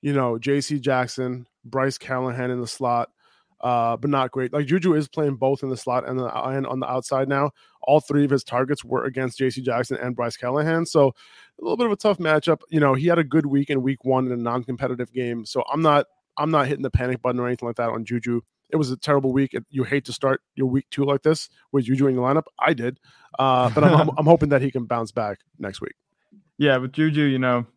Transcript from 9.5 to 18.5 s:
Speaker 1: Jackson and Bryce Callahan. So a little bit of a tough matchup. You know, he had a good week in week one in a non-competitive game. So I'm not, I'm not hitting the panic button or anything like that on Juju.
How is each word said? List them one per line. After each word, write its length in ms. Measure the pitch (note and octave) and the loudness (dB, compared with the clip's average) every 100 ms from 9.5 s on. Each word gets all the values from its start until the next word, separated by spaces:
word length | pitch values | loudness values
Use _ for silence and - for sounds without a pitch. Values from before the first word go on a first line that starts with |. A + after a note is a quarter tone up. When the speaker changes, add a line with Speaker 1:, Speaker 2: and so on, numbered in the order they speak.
| B2+ | -2
Speaker 1:
Jackson 360 | B2+ A#2 B2+ C3 | -4 -2 -2 -4
and 180 | B2 B2 | -6 -4
Bryce 220 | A#2+ - | -4 -4
Callahan. 480 | B2 C#3 D3+ E3 E3 | -4 -2 0 0 0
So 220 | E3 C#3 | 4 4
a 540 | - - - - _ | 2 -20 -20 -20 _
little 140 | - - | -4 0
bit 80 | A#3+ | 0
of 40 | |
a 60 | G3+ | 2
tough 200 | G#3+ G3 | 0 0
matchup. 420 | E3 D#3 D#3+ D#3 - | 2 2 2 -2 0
You 100 | D#3+ | 2
know, 140 | D3 | 4
he 140 | C3 E3 | 4 2
had 120 | E3+ | 2
a 40 | |
good 220 | D3 D#3+ C#3+ | 2 2 2
week 240 | C#3 C#3 | 0 0
in 120 | C#3 | -2
week 240 | B2+ C3+ B2+ | -2 -4 0
one 200 | C3 B2+ | 0 0
in 60 | |
a 60 | B2 | -2
non-competitive 760 | A#2 B2 A#2+ B2 C3+ B2 B2 | -2 -4 -6 -6 -4 -6 -6
game. 340 | B2 B2 A#2 A2 | -6 -6 -6 -6
So 180 | C3 - | -6 -2
I'm 100 | D3 | 0
not, 240 | D#3+ D3 C#3+ _ _ - | 4 4 2 _ _ -6
I'm 140 | D3+ | 0
not 160 | D#3 C3 | 2 0
hitting 160 | D3 | -2
the 60 | C3 | -2
panic 300 | - B2+ B2+ | -2 -2 -2
button 180 | B2+ B2 | -2 -2
or 80 | B2 | -4
anything 200 | B2 A#2+ | -4 -6
like 80 | A#2 | -4
that 120 | A#2 | -4
on 160 | A2+ A2+ | -4 -4
Juju. 360 | A#2+ A#2 A#2+ - | -6 -2 -4 -6